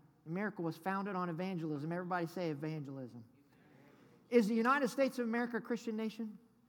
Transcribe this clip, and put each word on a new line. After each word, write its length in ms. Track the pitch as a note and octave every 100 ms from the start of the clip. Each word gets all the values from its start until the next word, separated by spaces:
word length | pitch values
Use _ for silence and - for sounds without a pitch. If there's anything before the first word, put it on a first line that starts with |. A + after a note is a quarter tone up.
| - - D#3
America 360 | F3+ G#3 F#3
was 140 | E3 D#3+
founded 380 | F#3+ G3 G3 F#3
on 140 | F3
evangelism. 640 | E3 F#3 F3+ D#3+ D3 D#3
Everybody 340 | E3+ F3+ F3+ E3
say 240 | F#3 E3+
evangelism. 720 | C#3+ D#3 D#3 C#3 C3+ B2 A#2 G#2+ - - - - - - - - - -
Is 160 | A#3+ G3+
the 80 | A3+
United 340 | A#3 C#4+ B3+
States 300 | - C4+ C4
of 80 | A#3
America 300 | A#3 A#3+ A#3
a 40 |
Christian 340 | - A#3 A#3+ A3
nation? 440 | A3 A3 A3 - - _